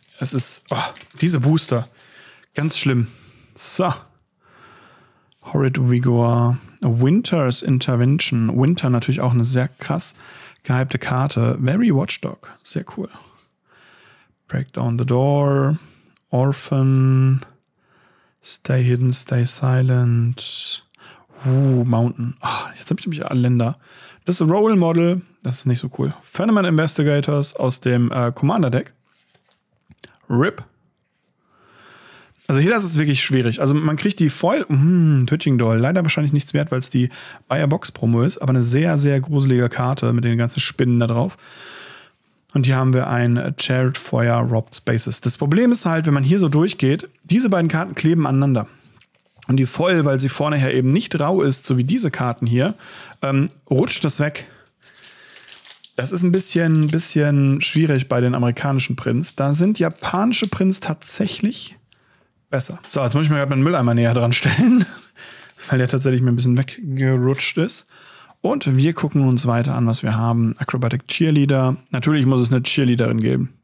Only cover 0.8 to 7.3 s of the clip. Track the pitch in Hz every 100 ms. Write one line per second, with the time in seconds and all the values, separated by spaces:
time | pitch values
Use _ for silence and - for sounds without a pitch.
0.8 | - - - - 165 156 131 160 - 117
1.8 | 131 _ - - - - _ - 156 -
2.8 | 139 123 117 - - - - - - -
3.8 | 180 - - _ _ _ _ _ - -
4.8 | - _ _ _ _ _ - 151 135 147
5.8 | 123 123 123 117 117 120 120 127 - -
6.8 | 147 117 131 196 -